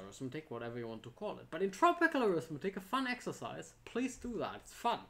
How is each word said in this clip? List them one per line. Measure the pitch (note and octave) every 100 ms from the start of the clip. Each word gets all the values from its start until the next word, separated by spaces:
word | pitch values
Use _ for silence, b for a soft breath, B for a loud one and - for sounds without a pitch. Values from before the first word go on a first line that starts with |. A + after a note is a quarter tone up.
| G2
arithmetic, | - C3 D3 -
whatever | A#2 A#2 A#2+
you | A2+
want | A2+
to | A#2+
call | - G#3 A#2+
it. | A#2+
But | D#3+
in | G3
tropical | - E4+ E4+ E4 D4
arithmetic, | A3 E3 - D3 G3 G3
a |
fun | - C4 B3+
exercise, | B3 - - A#2 C#3+ - -
please | - A#3 C4 -
do | B3 G3+
that, | A2 G2+
it's | -
fun. | - A#3 G3